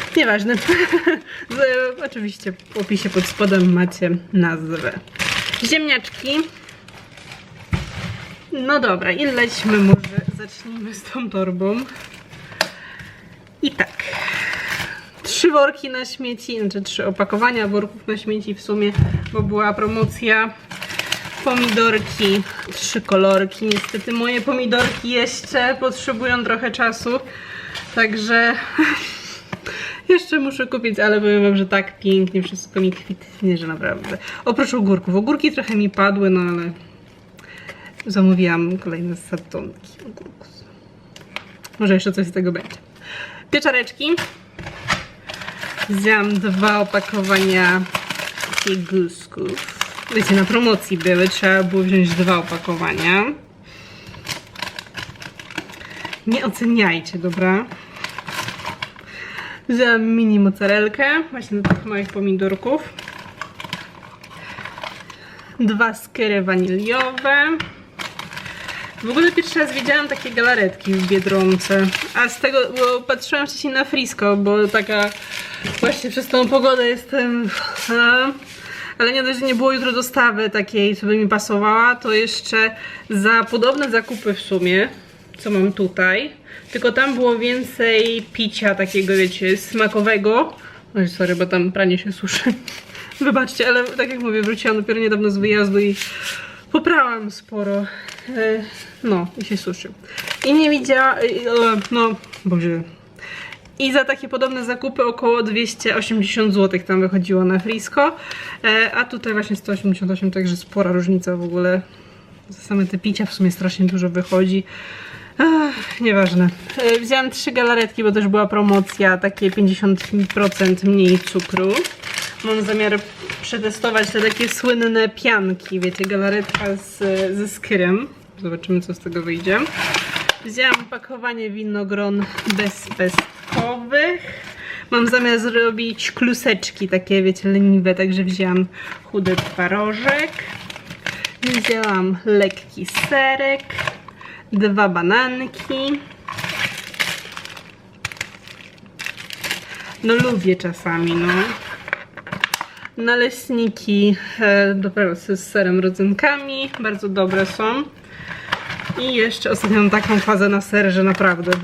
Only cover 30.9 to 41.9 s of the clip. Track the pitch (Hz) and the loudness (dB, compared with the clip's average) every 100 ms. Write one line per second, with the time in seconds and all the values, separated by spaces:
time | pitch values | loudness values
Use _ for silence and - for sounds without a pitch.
30.9 | 208 214 208 208 208 202 196 190 196 190 | 2 2 4 4 4 6 4 2 0 0
31.9 | - 196 190 185 190 180 190 - 196 185 | -2 2 4 4 0 -2 -8 -6 0 0
32.9 | 180 - 185 - - 190 170 160 156 - | -2 -10 -12 -14 -2 0 0 -2 -4 -4
33.9 | - - - - - 247 233 269 247 196 | -4 -8 -10 -10 -6 -2 0 0 2 2
34.9 | 185 180 190 226 294 302 302 214 214 202 | 2 2 0 2 2 0 0 -2 0 0
35.9 | 202 196 202 196 185 175 170 170 165 - | 2 2 4 4 4 2 -2 -6 -10 -18
36.9 | - - - - - - - - - - | -20 -20 -20 -20 -20 -20 -20 -20 -20 -20
37.9 | - 220 190 185 185 175 170 170 185 175 | -12 -2 4 6 6 4 2 0 -2 -4
38.9 | 165 175 170 - 175 - - - - - | -6 -6 -6 -8 -10 -8 -10 -10 -14 -20
39.9 | - - - - - - - - - - | -18 -18 -18 -20 -20 -20 -20 -20 -20 -20
40.9 | - - - - - - - - - 202 | -20 -20 -20 -16 -16 -16 -20 -18 0 4